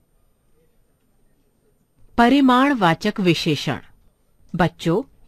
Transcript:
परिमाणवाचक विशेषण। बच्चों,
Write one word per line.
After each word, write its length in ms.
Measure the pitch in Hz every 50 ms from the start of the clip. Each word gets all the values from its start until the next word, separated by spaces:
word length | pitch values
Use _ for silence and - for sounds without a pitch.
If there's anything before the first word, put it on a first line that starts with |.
| _ _ _ _ _ _ _ _ _ _ _ _ _ _ _ _ _ _ _ _ _ _ _ _ _ _ _ _ _ _ _ _ _ _ _ _ _ _ _ _ - - -
परिमाणवाचक 1000 | 240 233 240 269 285 277 254 247 254 269 285 285 226 190 165 180 - - 214 - 220
विशेषण। 600 | 185 175 156 - - 170 147 - - 151 120 - - - - _ _ _ _ _ _ _ _ _ _ - -
बच्चों, 460 | 165 175 - - - - 165 165 226 269 _ _ _ -